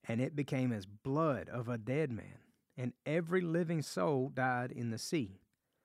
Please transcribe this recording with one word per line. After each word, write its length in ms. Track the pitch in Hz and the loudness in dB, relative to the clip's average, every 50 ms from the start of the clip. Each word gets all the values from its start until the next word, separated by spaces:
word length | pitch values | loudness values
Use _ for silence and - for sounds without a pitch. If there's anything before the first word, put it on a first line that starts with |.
| - | -2
and 160 | - 117 113 | -2 0 0
it 160 | 131 165 160 | 0 0 0
became 360 | 143 139 - 143 131 127 123 | -2 -2 0 0 2 2 2
as 140 | 117 104 92 | 0 0 -4
blood 640 | 98 104 104 _ 135 135 151 165 156 135 104 82 - | -8 -14 -10 _ 0 2 4 4 4 2 0 -2 -4
of 200 | - 123 120 117 | -4 -4 -2 -2
a 80 | 123 | -4
dead 340 | 113 104 117 127 151 160 139 | -4 -2 0 0 0 0 0
man, 280 | 117 101 - 50 - - - _ _ _ _ _ _ | -2 -6 -8 -12 -16 -20 -20 _ _ _ _ _ _
and 180 | - 127 123 - _ _ | -6 -6 -6 -6 _ _
every 360 | 143 151 175 170 160 180 185 | 0 0 0 2 2 2 2
living 400 | 180 165 160 170 180 160 175 160 | 2 4 2 2 2 2 0 -2
soul 480 | 139 - - 185 180 165 147 131 127 139 | -2 -2 0 0 2 4 4 2 2 0
died 420 | 135 131 127 127 123 123 123 127 | 0 0 2 2 2 0 -2 -4
in 180 | - - 120 117 | -4 -2 -2 -2
the 80 | 113 | -2
sea." 420 | 110 - - - 160 120 95 98 - _ _ _ _ _ _ _ _ _ | -4 -2 0 0 0 0 -2 -6 -16 _ _ _ _ _ _ _ _ _